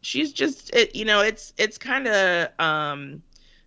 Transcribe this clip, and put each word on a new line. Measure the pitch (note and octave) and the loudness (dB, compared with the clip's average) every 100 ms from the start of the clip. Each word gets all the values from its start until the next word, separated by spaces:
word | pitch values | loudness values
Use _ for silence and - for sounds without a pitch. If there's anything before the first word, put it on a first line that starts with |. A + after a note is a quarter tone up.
She's | - B3+ D4+ | -6 -2 -2
just, | - C#4+ C4+ - | 0 0 -2 -4
it, | A#3+ A3+ - | 0 0 -2
you | |
know, | G#3+ G#3 | 2 2
it's, | G#3 G#3+ - - | 2 -2 -8 -2
it's | G#3+ - | -2 -2
kinda," | B3 C4 B3+ G3+ F#3 F3 E3 - | -4 -2 2 4 4 2 0 0
um, | D#3+ D#3 D3 C#3+ C#3 D#3 - - _ _ | 0 2 -2 -6 -10 -14 -18 -20 _ _